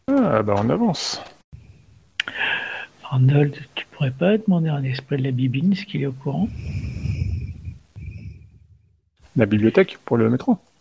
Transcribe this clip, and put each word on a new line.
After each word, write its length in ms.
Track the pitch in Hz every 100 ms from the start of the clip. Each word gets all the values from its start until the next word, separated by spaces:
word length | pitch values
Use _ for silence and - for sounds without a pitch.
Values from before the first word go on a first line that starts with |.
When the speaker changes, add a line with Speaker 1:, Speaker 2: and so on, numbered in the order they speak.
| -
Speaker 1:
Ah, 340 | 277 214 113
bah, 120 | 104 101
on 100 | 110
avance. 540 | 165 233 156 - - - - _ - - - _ _ _ - - - - - - - - -
Speaker 2:
Arnold, 520 | - 131 131 143 143 - -
tu 120 | - -
pourrais 180 | - 139
pas 260 | 131 175 214
demander 320 | 214 175 160
à 60 |
un 80 | 143
esprit 320 | 135 131 - 143
de 60 |
la 80 | 135
bibine 440 | 123 131 127 175
ce 120 | 190 -
qu'il 160 | -
est 40 | 139
au 60 |
courant ? 360 | 131 143 143 208 - - - - - - - - - - - - - _ - - - - - - - _ _ _ _ _ _ - -
Speaker 1:
La 100 | 107
bibliothèque 520 | 107 110 - 190 -
pour 120 | - 123
le 140 | 110
métro ? 280 | 127 - 214 _ _